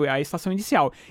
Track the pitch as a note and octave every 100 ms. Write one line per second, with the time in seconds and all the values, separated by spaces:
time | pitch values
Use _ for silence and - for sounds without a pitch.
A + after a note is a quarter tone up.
0 | C#3+ C3+ D3 E3 F#3+ G3 G#3+ C4 C#3 -
1 | -